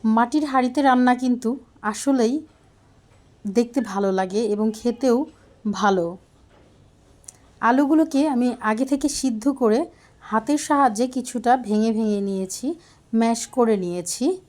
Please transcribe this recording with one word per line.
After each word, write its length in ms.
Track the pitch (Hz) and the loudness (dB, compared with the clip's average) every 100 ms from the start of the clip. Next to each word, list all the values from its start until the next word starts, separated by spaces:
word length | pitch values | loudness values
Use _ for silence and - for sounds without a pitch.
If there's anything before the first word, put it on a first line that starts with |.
| 226 | 2
মাটির 400 | 220 240 302 294 | 2 2 0 0
হাঁড়িতে 360 | 262 247 254 | 0 0 2
রান্না 340 | 277 247 247 247 | 4 4 4 2
কিন্তু 440 | 262 247 220 269 - _ | 0 -2 -2 -6 -12 _
আসলেই 640 | 208 214 277 269 226 294 302 _ _ _ _ _ _ _ _ _ 208 | -8 -4 0 2 2 0 -8 _ _ _ _ _ _ _ _ _ -2
দেখতে 340 | 196 233 269 | 0 0 -2
ভালো 300 | 214 196 196 | -4 -2 0
লাগে 300 | 190 190 202 | 0 -2 -2
এবং 300 | 226 208 220 | -2 0 -2
খেতেও 520 | 214 240 240 269 240 311 - - _ 214 | -2 -4 0 0 2 -2 -10 -20 _ -6
ভালো। 460 | 202 202 190 170 185 _ _ _ _ _ _ _ _ _ _ - _ _ _ | 0 2 2 -2 -8 _ _ _ _ _ _ _ _ _ _ -20 _ _ _
আলুগুলোকে 720 | 220 262 285 311 320 269 302 | 2 2 4 2 2 2 0
আমি 260 | 247 247 254 | 2 0 -2
আগে 240 | 220 220 269 | -4 -2 0
থেকে 240 | 277 294 | 0 -2
সিদ্ধ 400 | - 262 214 269 | -2 -4 -2 -2
করে 360 | 269 226 226 339 _ _ _ | 2 2 2 -2 _ _ _
হাতের 380 | - 220 220 294 | -4 -4 0 -2
সাহায্যে 500 | - 294 262 208 254 | 0 2 2 2 -4
কিছুটা 500 | 254 247 240 233 262 | -4 -6 -2 2 2
ভেঙে 340 | 226 214 220 | 2 0 0
ভেঙে 300 | 220 220 208 | 0 -2 -2
নিয়েছি, 540 | 196 190 190 - 262 339 - _ _ 226 | -2 -4 -6 -6 -8 -8 -14 _ _ 0
ম্যাশ 320 | 226 233 - | 0 -2 -4
করে 300 | - 233 208 | 0 2 2
নিয়েছি। 640 | 180 175 175 - 269 370 | -2 -6 -6 -2 -2 -2